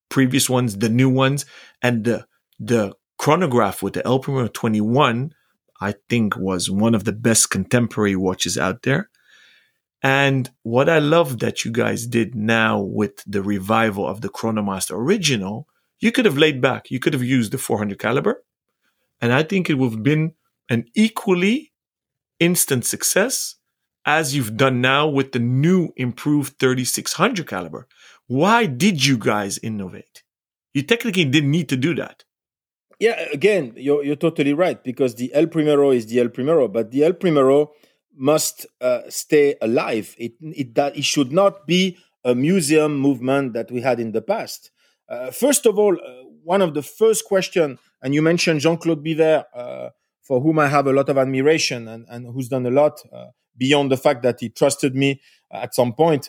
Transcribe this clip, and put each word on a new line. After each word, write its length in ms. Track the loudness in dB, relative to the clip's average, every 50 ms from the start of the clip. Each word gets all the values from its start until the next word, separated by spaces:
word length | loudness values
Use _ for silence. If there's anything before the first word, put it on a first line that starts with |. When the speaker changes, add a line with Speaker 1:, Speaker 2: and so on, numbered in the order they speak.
| _ -4
Speaker 1:
previous 400 | 0 2 2 2 2 0 0 2
ones, 300 | 0 0 0 -2 -2 -2
the 100 | -2 0
new 220 | 2 2 2 4
ones, 340 | 2 2 2 0 0 -2 -6 -10 -16 -20 -20 -20 _ _
and 220 | -2 0 0 0 0
the, 220 | -2 -2 -2 -4 _ _ _ _ _ _ -10
the 360 | -4 0 0 0 0 -2 -6 _ _ _ _ -4
chronograph 640 | 0 2 2 2 2 2 2 2 2 2 0 -4
with 100 | -6 -6
the 140 | -4 -4 -2
El 120 | 0 0 0
Primero 320 | -2 -2 -4 -2 -2 -4
twenty-one, 840 | -4 -4 -2 -2 0 0 0 2 2 2 2 2 2 0 -4 -6 -10 _ _ _ _ _ _ _ _ -8
I 160 | -6 -6 -6 -8 _ -2
think 300 | 0 0 0 0 -2 -4
was 320 | -4 -4 -2 -2 -4 -2
one 240 | -2 0 2 2 2
of 100 | 2 0
the 80 | -2
best 380 | -4 -2 0 2 2 2 2 0
contemporary 680 | 0 -4 -2 0 0 0 0 0 0 0 0 0 2
watches 400 | 0 0 -2 -2 -2 -4 -4 -2
out 260 | -2 -2 -2 -2 -2
there. 280 | -2 -2 -2 -2 -2 -6 _ _ _ _ _ _ _ _ _ _ _ _ _ _ _ _ _ _
And 480 | 0 2 2 4 4 2 2 0 -2 -4 _ _
what 260 | -6 -2 0 2 4 4
I 120 | 4 2
love 400 | 4 4 4 4 2 2 -2 -4
that 260 | -4 -4 -4 -4 -6
you 40 | -4
guys 360 | -2 -2 -2 -2 -2 -4 -4
did 280 | -2 0 0 0 -2 -4
now 460 | -4 -2 0 2 2 2 2 0 0
with 420 | -2 -4 -2 -2 -4 -4 -6 -10 -12
the 160 | -6 -6 -4
revival 640 | -2 -2 -4 -4 -2 0 0 2 2 0 -2 -2 -4 -6
of 140 | -6 -6
the 80 | -8 -10
Chronomaster 640 | -8 -6 -6 -4 -4 -4 -4 -4 -4 -6 -6 -8 -6
original, 720 | -4 -2 -2 0 0 0 -2 -2 -2 -4 -6 -8 -10 -12 _ _ _ _ _ _ _
you 140 | -2 -2
could 120 | 2 2 2
have 140 | 2 4 4
laid 240 | 2 2 2 2
back. 280 | 0 0 0 -2 -6 -8
You 80 | -6 -2
could 140 | -2 0
have 100 | 0 0
used 300 | 0 0 2 2 0 0
the 60 | -4 -6
four 180 | -4 -4 -2
hundred 220 | -2 -2 -4 -4 -4
caliber. 440 | -2 -2 0 0 0 -2 -2 -4 _ _ _ _ _ _ _ _ _ _ _ _ _ _ _ _
And 140 | 0 2 2
I 80 | 2
think 260 | 0 0 -2 -2 0 0
it 60 | 0
would 180 | 0 0 -2
have 100 | -2 -2
been 300 | -2 0 0 0 0 -2 -6 _ _ _ _ _ _ -4
an 160 | -4 -4 -4 _ 0
equally 800 | 0 0 0 0 -2 -2 0 0 2 2 0 0 -2 -4 -10 _ _ _ _ _ _ _ _ _ _ _ _ _ 0
instant 460 | 2 2 2 2 0 0 -2 -2 -2
success 720 | -4 -6 -4 -4 -2 0 0 0 0 -2 -6 -8 -10 -12 _ _ _ _ _ _ _ _ _ -4 0
as 280 | 0 0 0 0 -2
you've 200 | -2 -2 -2 0
done 240 | 2 2 2 2 2
now 280 | 2 2 2 2 2 2
with 240 | 0 0 -2 -2
the 80 | -2 -2
new 480 | 0 0 2 2 4 4 4 2 2 0 -4
improved 600 | -6 -6 -6 -6 -4 -2 0 0 0 0 -2 -2 0
thirty-six 540 | 0 2 2 0 -2 -4 -4 -6 -6 -6 -2
hundred 340 | -2 -2 -2 -2 -4 -8 -8
caliber. 400 | -8 -8 -8 -8 -12 -14 -16 _ _ _ -20 -20 -20 _ _ -4
Why 380 | -2 0 2 2 2 2 2
did 380 | 0 0 0 0 0 2 2 2
you 140 | 2 2 2
guys 400 | 0 0 0 0 -2 -4 -6 -8
innovate? 640 | -8 -8 -8 -8 -8 -10 -12 -16 -20 _ -20 -20 _ _ _ _ _ _ _ _ _ _ -6
You 80 | -4
technically 420 | -2 0 -2 -2 -2 -2 0 0 0
didn't 260 | 2 2 2 2 2
need 180 | 0 0 -2 -2
to 60 | -2
do 160 | -2 -2 -2 -2
that. 260 | -4 -6 -10 -12 _ _ _ _ _ _ _ _ _ _ _ _ _ _ _ _ -2
Speaker 2:
Yeah, 200 | 0 0 0 -2 -6 -6
again, 420 | -2 0 2 4 4 2 0 -4 -8
you're, 280 | -4 0 0 0 2 0
you're 120 | -2 -2
totally 380 | 0 -2 -2 0 0 0 0 2
right, 280 | 2 0 0 0 -4
because 340 | -6 -8 -2 0 -2 -2 -2
the 180 | -4 -6 -2 0
El 120 | 0 0
Primero 480 | 2 0 0 2 2 4 4 4 4 4
is 120 | 2 0
the 140 | 0 0 0
El 80 | 0 0
Primero, 440 | -2 -4 -2 2 2 2 2 2
but 200 | 0 -2 -4 -2
the 120 | 0 2 2
El 100 | 2 2
Primero 560 | 0 0 2 4 4 4 6 4 4 2 0 _ _ _ _ _ _ _ _ _
must, 500 | -4 0 2 2 2 0 -4 -8 -10 -16 -20 _ -6
uh, 200 | -2 -2 -2 -2 -4 -8
stay 480 | -12 -12 -2 2 4 4 4 4 2 0
alive. 540 | -2 -2 0 0 0 -2 -4 -4 -6 -8 -10 -12
It, 160 | -12 -12 -12 _
it, 340 | -16 -12 -10 -10 -10 -4 -2
that, 200 | -2 -2 -2 -2
it 80 | -6 -6
should 280 | -2 0 0 0 0
not 340 | 2 2 2 2 0 -2 -4
be 320 | -2 0 0 0 0 -4 _ _ _ _ _ -2
a 100 | 0 0
museum 640 | 2 2 2 2 2 2 2 4 4 4 2 0
movement 560 | 0 2 0 0 0 0 -2 0 0 0 -2 -4
that 160 | -6 -6 -6
we 100 | -6 -4
had 180 | -2 0 0 -2
in 120 | -2 -4
the 100 | -6 -4
past. 480 | -4 -4 -4 -4 -6 -10 -14 -18 -20 -20 _ _ _ _ _ _ _ -14
Uh, 220 | -12 -10 -10 -10
first 360 | -4 0 2 2 2 4 2
of 120 | 2 2 4
all, 160 | 2 2 0
uh, 280 | -2 -4 -10 -20 -20 -20 -20 -20 _
one 200 | -4 -2 0 2
of 120 | 2 0 -2
the 80 | -4
first 440 | -8 -8 -2 2 2 2 2 2 -2
question, 520 | -2 -2 -2 -2 0 0 0 0 0 -2 -10 _ _ _ _
and 120 | -4 -2 0
you 80 | 2
mentioned 380 | 2 2 2 2 2 0 0 2
Jean-Claude 440 | 2 0 0 0 -2 -2 -2 -2 -4
Biver, 400 | -4 0 2 2 4 2 2 0 -4
uh, 380 | -12 -14 -12 -12 -12 -12 -12 -14 -16 _ _ _ _ _
for 180 | _ -2 -2 0
whom 180 | 2 2 2 2
I 100 | 2 2
have 180 | 2 2 2
a 60 | 2
lot 160 | 2 2 2 0
of 100 | 0 0
admiration 720 | 0 0 0 0 2 2 2 2 0 -4 -6 -8 -10 -12
and, 180 | -16 -18 -18 -16
and 240 | -16 -16 -14 -12
who's 160 | -10 -10 -6 -4
done 160 | -4 -2 -2
a 40 | 0
lot, 320 | 2 4 4 2 0 -4 -16 _
uh, 140 | -20 -20 -20 -20 _ _ _ _ _ -2
beyond 320 | 0 2 2 2 2 2
the 60 | 0
fact 260 | 2 2 0 0 2
that 180 | 0 -2 -2 -2
he 100 | -6 -10
trusted 440 | -2 0 0 0 2 0 -2 -2 0
me 240 | 0 0 0 -2 -4 _ _ _ _ _ _
at 240 | -14 -12 -12 -4 0
some 200 | 0 0 2 2
point. 340 | 2 2 2 2 0 -2